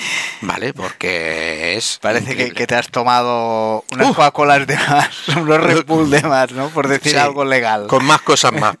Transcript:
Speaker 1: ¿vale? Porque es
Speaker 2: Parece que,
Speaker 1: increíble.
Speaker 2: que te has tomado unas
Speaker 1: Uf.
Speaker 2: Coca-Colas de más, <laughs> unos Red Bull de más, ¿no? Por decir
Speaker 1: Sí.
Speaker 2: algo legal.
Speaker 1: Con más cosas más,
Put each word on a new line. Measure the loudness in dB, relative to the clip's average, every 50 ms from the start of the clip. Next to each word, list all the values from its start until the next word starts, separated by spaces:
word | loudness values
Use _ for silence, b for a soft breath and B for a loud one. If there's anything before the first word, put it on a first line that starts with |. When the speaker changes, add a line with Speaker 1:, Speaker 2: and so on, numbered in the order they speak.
| B B B B B B B B
Speaker 1:
¿vale? | -6 -6 -6 -4 -4 -6 -8
Porque | -8 -10 -10 -8 -6 -4 -4 -2 -2 -2 -4 -4 -4 -4 -4 -4 -4 -4 -4 -2
es | -2 -4 -6 -6 -4
Speaker 2:
Parece | -2 -2 -2 -2 -2
que, | -4
Speaker 1:
increíble. | -4 -4 -4 -4 -4
Speaker 2:
que | -6 -4
te | 0 0
has | -2 -2 -2
tomado | -4 -2 0 2 2 2 2 0 0 -2 -2 -2 -2 0 0 -2 -2 -4 -6 -6
unas | -2 0 0 2
Speaker 1:
Uf. | 4
Speaker 2:
Coca-Colas | 4 2 2 2 2 4 4 4 4 2
de | 0 -2
más, | -2 0 2 2 2 2 0 -4 -8 -4
<laughs> | -2 -2
unos | 0 2 2 2 2
Red | 4 2 2 2 2
Bull | 2 2 2 2 4
de | 2 2 2
más, | 2 2 2 2 0 -2
¿no? | -6 -6 -4
Por | -4 -2 0
decir | 0 0 0 0 0
Speaker 1:
Sí. | 2 2
Speaker 2:
algo | 2 2 0 -2 0
legal. | 0 0 0 2 0 0 -2 0
Speaker 1:
Con | 0 0 2 4
más | 4 2 2 4
cosas | 2 2 4 2 2 2
más, | 2 0 -2 -2